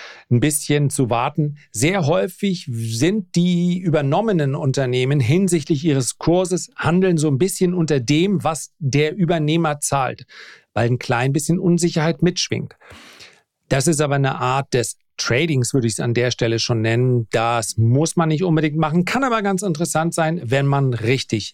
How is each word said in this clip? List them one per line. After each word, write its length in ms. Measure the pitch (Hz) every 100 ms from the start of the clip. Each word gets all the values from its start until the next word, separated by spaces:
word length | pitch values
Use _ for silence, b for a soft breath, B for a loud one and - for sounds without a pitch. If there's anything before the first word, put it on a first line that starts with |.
| B B B
ein 100 | 120
bisschen 520 | 143 147 - 147 143
zu 180 | - 123
warten. 480 | 117 131 151 151 147 B
Sehr 340 | 107 143 196 143
häufig 640 | 185 202 - 202 180 -
sind 640 | 113 113 113 156 220 180 170
die 440 | 175 175 175 180
übernommenen 720 | 185 151 143 160 226 185 139
Unternehmen 680 | 135 131 131 131 127 127 147
hinsichtlich 640 | 117 170 196 165 - 151
ihres 360 | 160 135 120 -
Kurses, 500 | - 175 185 180 - -
handeln 420 | - 175 185 165
so 100 | 151
ein 120 | 131
bisschen 340 | 190 - 180
unter 260 | 180 156 147
dem, 440 | 113 147 190 185
was 280 | 156 160 - -
der 400 | 139 139 151 190
Übernehmer 640 | 165 170 151 165 160 147
zahlt, 480 | - 139 127 117 - B B B B 104
weil 160 | 117
ein 80 | 123
klein 340 | - 120 131
bisschen 240 | 139 - 170
Unsicherheit 640 | 175 175 170 170 156 165
mitschwingt. 540 | 170 180 - 120 - - B B B B B B B _ -
Das 200 | 135 135
ist 120 | 147
aber 140 | 147
eine 220 | 139 135 -
Art 400 | 123 131 135 131
des 200 | 113 - _ -
Tradings, 520 | - 120 151 135 120
würde 120 | 139 117
ich 80 |
es 60 | -
an 140 | 123
der 180 | 120 123
Stelle 280 | - 117 113
schon 200 | - 117
nennen. 480 | 110 117 127 123 113
Das 440 | 117 113 117 110 -
muss 400 | 113 131 160 -
man 140 | 160
nicht 120 | 151
unbedingt 360 | 185 156 156 151
machen, 260 | 151 165
kann 220 | 180 247 269
aber 160 | 226
ganz 220 | 202 190
interessant 500 | 202 151 165 156 165
sein, 260 | 170 160 170 117
wenn 200 | 135 139
man 280 | 139 135
richtig 580 | 120 113 131 - 113 -